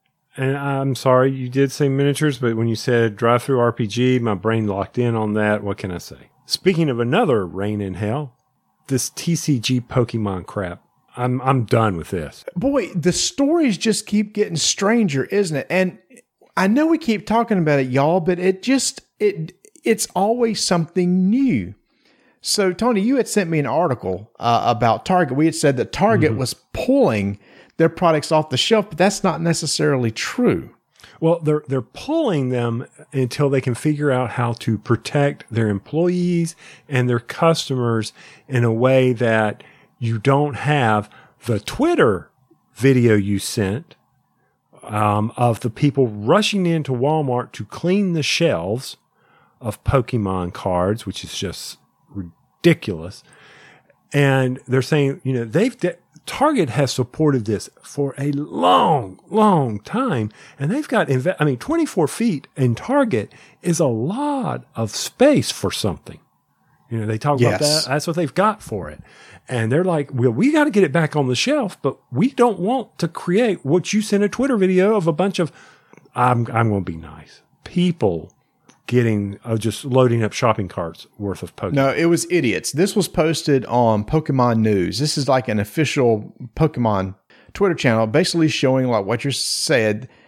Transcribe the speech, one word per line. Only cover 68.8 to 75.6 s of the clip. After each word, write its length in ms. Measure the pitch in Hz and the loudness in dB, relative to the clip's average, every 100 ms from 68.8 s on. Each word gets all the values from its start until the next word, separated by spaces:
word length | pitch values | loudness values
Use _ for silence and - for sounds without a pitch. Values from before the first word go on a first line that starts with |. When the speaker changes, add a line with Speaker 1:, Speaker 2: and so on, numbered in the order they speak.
| 76 | -10
Speaker 1:
it. 100 | 76 - - - - - | -14 -20 -20 -20 -20 -8
And 220 | 123 113 | -2 0
they're 140 | 147 | 0
like, 260 | 185 160 143 | 0 -2 -2
"Well, 180 | 127 123 | 0 0
we 200 | 117 262 | 2 2
gotta 180 | 302 294 | 4 2
get 120 | 202 | 4
it 80 | 165 | 2
back 220 | 170 156 | 2 0
on 140 | 151 131 | 0 0
the 80 | 123 | 0
shelf, 440 | - 294 202 - | 0 0 -2 -4
but 180 | 139 - - | -6 -6 -8
we 180 | 123 247 | -2 0
don't 280 | - 240 185 | 2 2 2
want 400 | 185 262 - - | -2 -2 -4 -6
to 80 | 165 | -6
create 580 | - - 190 240 175 | -4 0 2 2 0
what 280 | 135 175 - | 0 0 0
you 100 | 208 | -2
sent 220 | 208 202 | 0 0
a 40 | 202 | 0
Twitter 280 | - 277 226 | 0 0 2
video 400 | 185 185 196 214 | 2 4 4 2
of 100 | 165 | 2
a 60 | |
bunch 260 | 156 196 185 | 0 0 0
of," 140 | 165 - | -4 -6